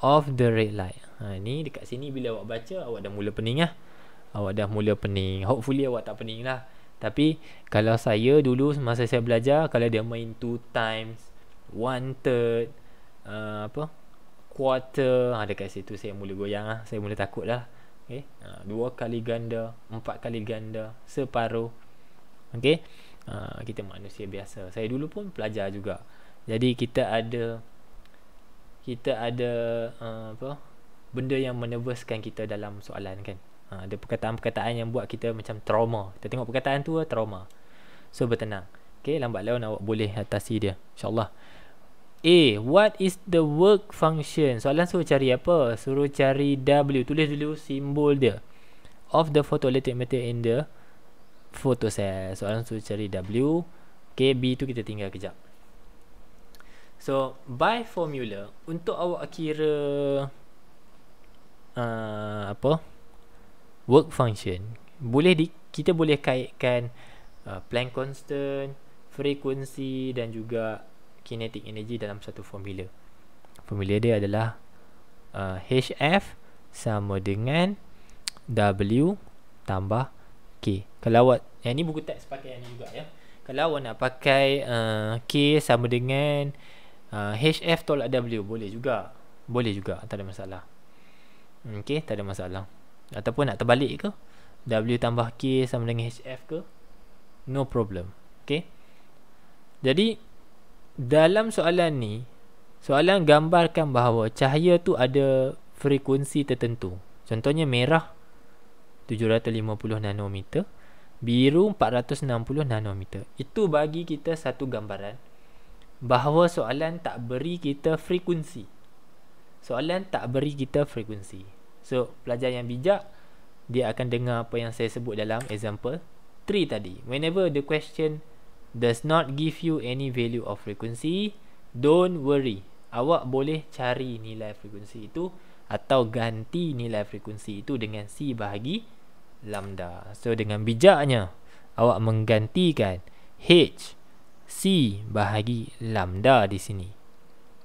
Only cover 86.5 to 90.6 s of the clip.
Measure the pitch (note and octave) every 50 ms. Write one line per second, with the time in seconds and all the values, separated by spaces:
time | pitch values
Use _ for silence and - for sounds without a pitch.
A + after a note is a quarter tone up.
86.5 | - - - - - - - - - - - - G#2+ G#2 G#2 G#2 G#2+ G#2+ C#3+ D#3+
87.5 | D#3+ - - E3+ E3 D#3 - - D3+ C#3 A#2 B2 C3 B2+ A#2+ A#2 A2+ A2 G2 G2+
88.5 | A2+ A2+ A2 G2 G2+ A#2 B2 C#3 A#2+ G2+ F2+ - - - - - - - - -
89.5 | A#2 B2 A#2+ A2 G2 G2 F#2+ - F2+ F2+ - A2 A2 G2+ G2 F#2+ F#2 - G2 F#2+
90.5 | F#2+ F2+